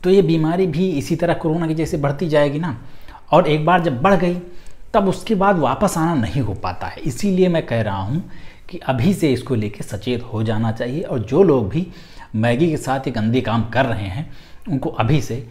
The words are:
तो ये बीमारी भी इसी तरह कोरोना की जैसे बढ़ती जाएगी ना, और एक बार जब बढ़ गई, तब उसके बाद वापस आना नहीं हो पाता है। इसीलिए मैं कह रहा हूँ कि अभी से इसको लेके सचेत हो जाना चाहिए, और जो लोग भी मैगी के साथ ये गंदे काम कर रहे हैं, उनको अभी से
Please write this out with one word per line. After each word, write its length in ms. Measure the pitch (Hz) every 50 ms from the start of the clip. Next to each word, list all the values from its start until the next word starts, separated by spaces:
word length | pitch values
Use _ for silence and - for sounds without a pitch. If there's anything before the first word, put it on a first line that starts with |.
| -
तो 60 | 180
ये 120 | 190 202
बीमारी 440 | 185 156 165 160 160 156 170 180 190
भी 220 | 175 143 156 185 190
इसी 260 | 165 139 120 - 170
तरह 180 | 156 175 170 160
कोरोना 340 | - - 160 156 170 170
की 60 | 160 156
जैसे 240 | 160 156 147 -
बढ़ती 300 | 160 143 143 139 - 185 165
जाएगी 300 | 151 147 147 147 139 151
ना, 180 | 175 170 120 - - - - - - - - - - -
और 160 | - 160 180
एक 180 | 156 147 156 151
बार 160 | 160 180 175
जब 200 | 165 165 135 117
बढ़ 140 | 135 190 202
गई, 200 | 180 185 175 175 180 - - - - - - - - - - -
तब 140 | 220 202
उसके 280 | 190 - - - - 220
बाद 240 | 185 196 196 202 175
वापस 380 | 143 120 170 - - 185 -
आना 180 | 175 160 165 170
नहीं 260 | 139 110 - - 147
हो 120 | 127 104 95
पाता 340 | 92 - - 90 - 92
है। 140 | 95 - -
इसीलिए 460 | 160 160 - - - 202 190 185 185
मैं 180 | 180 170 160 -
कह 160 | - 117 117
रहा 200 | 110 104 98 98
हूँ 220 | 95 104 135 170 202 - - - - - - - - -
कि 80 | -
अभी 360 | 175 - - 135 123 117 185 202
से 180 | - 175 151 127
इसको 220 | 117 120 - 135
लेके 280 | 113 107 104 - - -
सचेत 400 | - - 98 - 127 123 113 - - -
हो 100 | 110 113
जाना 280 | 110 113 107 117 113
चाहिए, 300 | 110 - 120 123 131 160
और 180 | 190 - 156 135
जो 240 | 104 101 131 156 202
लोग 260 | 175 143 131 107 92
भी 180 | 95 156 185 - - - - - - - - - -
मैगी 340 | 110 110 117 123 123 170 175
के 80 | 156
साथ 220 | 135 - 139 127 120
ये 120 | - 147
गंदे 300 | 123 120 107 113 120 131
काम 280 | 110 - 113 117 107 -
कर 160 | - 120 135
रहे 220 | 120 110 95 101
हैं, 220 | 95 92 120 165 - - - - - - - - 233
उनको 200 | 160 131 - -
अभी 320 | - - 113 113 151 151
से 140 | - - - - - -